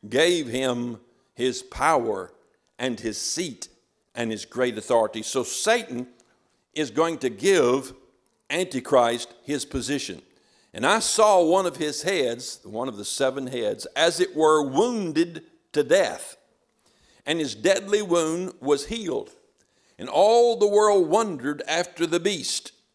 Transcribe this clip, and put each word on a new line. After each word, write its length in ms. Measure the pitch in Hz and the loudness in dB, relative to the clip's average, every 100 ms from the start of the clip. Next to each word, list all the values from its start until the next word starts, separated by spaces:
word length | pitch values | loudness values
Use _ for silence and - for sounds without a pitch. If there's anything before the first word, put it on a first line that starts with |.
| 104 | -2
gave 400 | 120 165 175 135 | 2 2 2 -2
him 540 | 123 131 120 120 113 _ _ _ | -4 -2 -2 -6 -10 _ _ _
his 300 | - 127 123 | -4 -4 -4
power 680 | - - 143 156 113 98 90 _ _ _ _ - | -12 -2 2 2 0 -6 -8 _ _ _ _ -8
and 220 | 127 117 | -6 -4
his 180 | 113 104 | -6 -6
seat 500 | - - 180 110 - _ _ _ _ - | -6 -6 -6 -10 -18 _ _ _ _ -6
and 160 | 117 | -6
his 140 | 107 - | -6 -8
great 320 | 123 127 107 | -2 -2 -2
authority." 440 | - 120 110 113 | 0 2 2 -2
So 200 | 107 135 | -4 -4
Satan 640 | 117 - - 240 220 120 127 _ _ _ _ _ _ | -4 -4 0 0 -2 -12 -12 _ _ _ _ _ _
is 180 | 151 143 | -6 -4
going 260 | 110 165 160 | 0 0 0
to 100 | 131 | -4
give 640 | 101 170 185 123 135 135 - _ _ _ _ _ | -2 2 4 4 2 -2 -18 _ _ _ _ _
Antichrist 840 | 151 185 131 123 135 117 120 - - | -4 -4 -6 2 4 4 0 -8 -16
his 220 | - 143 - | -8 -6 -6
position. 560 | 139 117 139 - 85 _ _ _ _ _ | -8 -4 -6 -6 -12 _ _ _ _ _
"And 140 | - 131 | -2 2
I 140 | 214 | 2
saw 440 | - - 214 190 | 0 4 6 6
one 220 | 165 185 185 | 6 4 2
of 120 | 165 | -2
his 260 | 151 139 | -6 -4
heads," 560 | 185 190 123 120 123 - | -4 0 -2 -4 -10 -16
one 240 | 95 107 131 | -12 -8 -8
of 100 | 104 | -8
the 60 | |
seven 440 | 101 - 131 131 127 | -10 -2 -2 -2 -8
heads, 380 | 127 107 107 - 135 | -4 -4 -6 -8 0
"as 240 | 165 170 | 0 2
it 160 | 165 147 | -2 2
were 260 | 156 156 | 4 4
wounded 840 | 143 135 240 233 180 151 170 160 - _ _ | 2 2 0 0 -2 0 -2 -4 -20 _ _
to 100 | 151 | -2
death, 540 | 131 180 180 - - - _ _ _ _ _ _ _ _ - | 2 2 2 -4 -14 -18 _ _ _ _ _ _ _ _ -4
and 140 | 165 | -4
his 160 | 143 104 | -4 -2
deadly 480 | 165 190 196 208 | 0 0 0 -2
wound 500 | 202 170 160 165 185 - | 2 0 2 -4 -6 -8
was 240 | 131 143 - | 0 0 0
healed. 460 | 226 196 127 - _ _ _ _ _ _ - | -8 -4 -6 -8 _ _ _ _ _ _ -16
And 100 | 123 | -4
all 500 | 147 202 240 240 220 | 2 6 6 4 4
the 100 | 208 | 4
world 420 | 202 214 202 165 | 6 6 6 4
wondered 540 | 220 220 151 127 147 - | 2 2 -4 -6 -6 -4
after 380 | 165 175 - 165 | -4 -4 -4 -2
the 140 | 170 | 0
beast." 520 | 180 185 - - - _ _ | 0 -4 -6 -8 -10 _ _